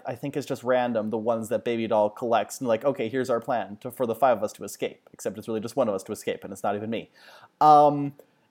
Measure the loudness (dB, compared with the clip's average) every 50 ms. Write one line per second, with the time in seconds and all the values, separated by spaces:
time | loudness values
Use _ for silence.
0 | -8 -10 -10 -8 -8 -8 -6 -6 -6 -6 -6 -4 0 2 2 2 2 2 0 -2
1 | -2 -2 -4 -2 -2 0 -2 -2 -2 -4 -4 -4 -2 -2 -2 -2 0 2 2 4
2 | 4 2 0 -4 -2 0 2 2 2 0 -6 -6 -2 0 0 2 2 0 -2 -2
3 | -4 -4 -2 -2 -2 0 -2 -2 -2 -2 -4 -4 -4 -6 -10 -12 -12 -14 -6 -4
4 | -4 -4 0 2 2 4 4 2 0 -4 -6 -8 -12 -12 -8 -8 -8 -8 -8 -12
5 | _ _ -20 -12 -10 -10 -10 -8 -8 -8 -6 -6 -6 -4 -2 -2 0 0 -2 -4
6 | -6 -8 -10 -8 -6 -6 -6 -6 -10 -14 -12 -6 -4 -4 -4 -4 -4 -6 -6 -8
7 | -8 -10 _ _ -20 -20 -20 -20 -20 -20 _ _ 6 8 8 10 8 6 4 2
8 | -2 -6 -8 -10 -18 _ _ _ _ _